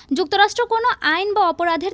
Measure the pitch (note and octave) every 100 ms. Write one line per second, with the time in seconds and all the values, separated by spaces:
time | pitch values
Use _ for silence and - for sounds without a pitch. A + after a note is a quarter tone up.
0 | - C#4+ F4 G4 G#4 A4 A#4 A4+ A#4 -
1 | D4 E4 G4+ G#4 F4 D#4+ E4+ E4 F#4